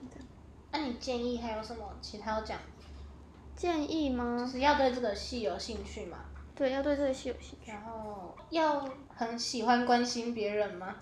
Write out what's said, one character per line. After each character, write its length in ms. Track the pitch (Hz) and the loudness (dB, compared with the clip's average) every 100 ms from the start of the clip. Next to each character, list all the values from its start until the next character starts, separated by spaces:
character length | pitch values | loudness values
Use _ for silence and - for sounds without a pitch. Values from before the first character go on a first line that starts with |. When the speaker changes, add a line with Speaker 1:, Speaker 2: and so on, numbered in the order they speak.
| 254 | -12
Speaker 1:
这 80 | - | -14
样。 100 | - - - - - | -16 -16 -18 -18 -6
Speaker 2:
那 80 | - | -2
你 140 | 285 | -2
建 300 | 240 - 247 | -2 -2 0
议 140 | 240 240 | 0 -2
还 180 | 233 214 | -2 -4
有 60 | |
什 100 | 220 | -4
么 120 | 233 208 - | -8 -10 -10
其 180 | - 208 | -10 -8
他 140 | 208 | -2
要 80 | 220 | 0
讲 180 | 214 185 | 0 -6
的？ 260 | - - - - - - - - - | -8 -16 -16 -14 -14 -16 -18 -18 -16
Speaker 1:
建 360 | - 349 330 294 | -4 0 2 2
议 200 | 320 285 | 2 2
吗？ 260 | 247 240 240 | 2 0 0
Speaker 2:
就 80 | 247 | -2
是 120 | 254 | 4
要 160 | 277 | 6
对 180 | 285 269 | 8 6
这 80 | 247 | 4
个 140 | 233 | 0
系 260 | 202 - 247 | 0 -4 -2
有 180 | 202 180 | 0 -2
兴 240 | 208 214 | -4 -6
趣 200 | 202 - 180 | -6 -8 -8
嘛， 120 | 151 - - - - | -10 -12 -14 -12 0
Speaker 1:
对， 140 | 269 | 2
要 100 | 269 | 2
对 140 | 285 285 | 2 4
这 80 | |
个 100 | 285 | 4
系 140 | 262 262 | 2 -2
有 60 | 233 | -6
兴 160 | - - | -10 -16
趣。 60 | - | -12
Speaker 2:
然 100 | 208 | -10
后 520 | 220 226 214 202 175 - - | -8 -8 -8 -8 -10 -12 -2
要 340 | 320 311 285 269 262 - | 4 6 4 0 -8 -12
很 240 | - 226 240 | -4 -2 -2
喜 240 | - 247 | -2 0
欢 240 | 220 240 247 | 6 6 8
关 180 | 240 | 6
心 300 | 240 240 233 | 6 0 -2
别 180 | 233 208 | 0 2
人 220 | 208 202 | 2 0
吗？ 220 | 180 185 208 | 0 -8 -10